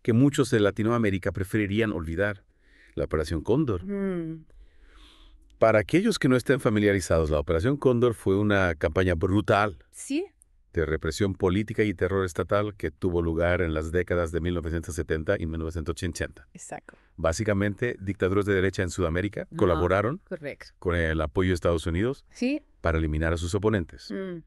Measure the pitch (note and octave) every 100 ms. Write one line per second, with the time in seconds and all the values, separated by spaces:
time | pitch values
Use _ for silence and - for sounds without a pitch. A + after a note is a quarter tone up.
0 | - A2+ C#3 C#3+ C3+ A#2 G2+ G2 A2 A#2+
1 | G#2+ F#2+ G2 F#2+ F#2 A2 G2+ G#2 A2 F2
2 | D#2+ E2 G2+ G2+ _ _ _ _ - -
3 | C#2+ D#2 D2+ E2 - B2+ C#3+ F2+ C3 G3+
4 | G3 F3 D#3+ D#3+ D#3 - - - - -
5 | - - - - _ - A2+ A2 G2+ D#3+
6 | A3 - C#3 B2+ - B2+ B2+ G#2+ G#2 G2
7 | - E2 D#2+ D2+ C#2+ E2 A2+ C#3 C3+ B2
8 | B2 A2+ G2 G2 G#2 G2+ F2+ D#2+ E2 D#2
9 | F#2 E2 F#2 G2+ F#2 G2+ G#2+ D#2+ _ -
10 | - C#4+ G4 _ _ _ _ F2 D2+ D#2
11 | D#2+ - G2+ F#2 F#2+ F#2 G#2+ A2+ G#2+ F2+
12 | G#2+ G2 F#2 - F#2 G#2 G#2 - E2+ -
13 | F#2+ E2+ E2+ D#2+ E2+ F2+ E2+ D#2 D#2+ F2
14 | F2+ F2 E2 E2+ E2+ F2 D#2+ E2+ D#2+ D#2+
15 | D#2 D#2+ D#2 G2 D#2+ D#2+ D#2+ E2 D2 E2
16 | F2+ - D2 - _ - - - - -
17 | _ - E2 F2+ G#2+ G2 G2+ F#2+ A#2+ -
18 | F#2+ F#2+ F#2 F#2+ G2 G2 F#2 - F2+ -
19 | E2+ E2 G2 - - D#3+ G3+ - F2 F#2+
20 | G#2+ F3 _ F3 C#3+ - - _ F#2 E2+
21 | E2 D#2+ D2+ - F#2 F2 F2+ E2+ E2+ E2+
22 | A#2 C#3 _ - B3 D4 _ _ E2+ D#2+
23 | D#2+ D2+ E2 E2 F2 G2+ G#2+ A2 D#2+ D#2
24 | - G3 F#3+ F3